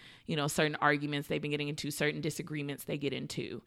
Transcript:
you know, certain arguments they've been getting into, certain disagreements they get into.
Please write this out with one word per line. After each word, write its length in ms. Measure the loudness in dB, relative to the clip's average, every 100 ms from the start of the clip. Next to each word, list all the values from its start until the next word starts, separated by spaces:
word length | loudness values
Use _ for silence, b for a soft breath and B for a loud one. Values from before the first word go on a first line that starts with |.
| B B -4
you 100 | 0
know, 100 | 2
certain 300 | 4 2 6
arguments 520 | 4 4 2 -2 0
they've 120 | -2
been 100 | 0
getting 180 | -2 -2
into, 220 | -4 -4
certain 300 | 0 2 2
disagreements 640 | -2 -4 -4 -4 -4 -6
they 140 | -4 -2
get 160 | 0
into. 480 | -2 -4 -4 -4 -6